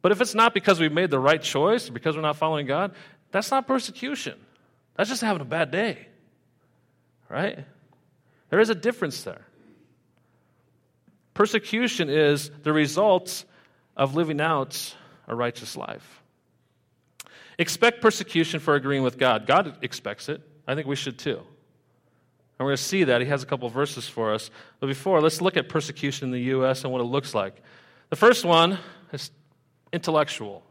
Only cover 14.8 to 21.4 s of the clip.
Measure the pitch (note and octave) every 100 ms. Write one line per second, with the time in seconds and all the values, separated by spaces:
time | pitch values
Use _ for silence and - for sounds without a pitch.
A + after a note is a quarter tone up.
14.8 | - - - - - A#2 A#2+ - G#2+ -
15.8 | - - - - _ _ _ _ _ _
16.8 | _ _ _ _ - - - - E3+ -
17.8 | A#3 A#3 A3+ G#3+ G3 D#3+ D#3+ E3 C#3+ D3
18.8 | C3+ C#3 C3 B2 B2+ A2 G#2+ D#3 F3 -
19.8 | B2+ - - G#2 - D3+ - _ - C#3
20.8 | C#3 C#3 C#3+ A#2+ D3+ A#2